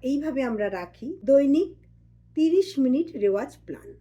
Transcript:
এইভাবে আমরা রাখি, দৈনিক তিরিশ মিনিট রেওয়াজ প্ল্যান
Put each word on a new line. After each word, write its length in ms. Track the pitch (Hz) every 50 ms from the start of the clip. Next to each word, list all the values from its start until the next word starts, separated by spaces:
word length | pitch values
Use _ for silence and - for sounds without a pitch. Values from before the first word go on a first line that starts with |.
| - 254
এইভাবে 320 | 285 285 302 311 254 269 262 240
আমরা 180 | 226 208 208 202 196 180
রাখি, 280 | 180 - - - - 262 359 - - 208
দৈনিক 400 | 269 277 285 277 277 311 392 - - - _ _ - _ _ _ _ _ _ _ _ -
তিরিশ 320 | 311 330 330 381 381 - - 277 269
মিনিট 240 | 254 254 285 349 - - 254 202
রেওয়াজ 280 | 202 190 202 240 294 - - _
প্ল্যান 240 | - 156 - - - - -